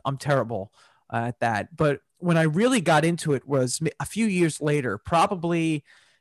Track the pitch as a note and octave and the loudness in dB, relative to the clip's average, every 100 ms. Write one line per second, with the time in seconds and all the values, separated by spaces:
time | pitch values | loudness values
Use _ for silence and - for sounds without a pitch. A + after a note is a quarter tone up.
0 | - C3+ D3 C#3 A2+ G#2+ G2+ _ _ _ | -6 -4 0 0 0 -6 -10 _ _ _
1 | - A#2 A#2+ - A#2 G#2 G2 D#3+ D#3 C#3 | -8 -6 -4 -2 -2 -2 -4 -2 -2 -2
2 | _ _ F3 E3 D#3+ D#3 B3 B3+ E3 D3+ | _ _ 0 2 2 2 2 2 4 4
3 | E3 E3+ D#3+ C3 - C#3 B2+ - D#3 - | 4 0 -2 -2 0 0 0 -2 -4 -6
4 | - G3+ A3 F3+ E3 - D3+ D3 B2 G2 | -6 -2 0 2 0 0 -2 0 -2 -6
5 | - E3 G3 F#3+ E3+ E3+ D#3+ D3+ - _ | -2 2 2 0 -2 -2 0 -4 -6 _
6 | _ _ | _ _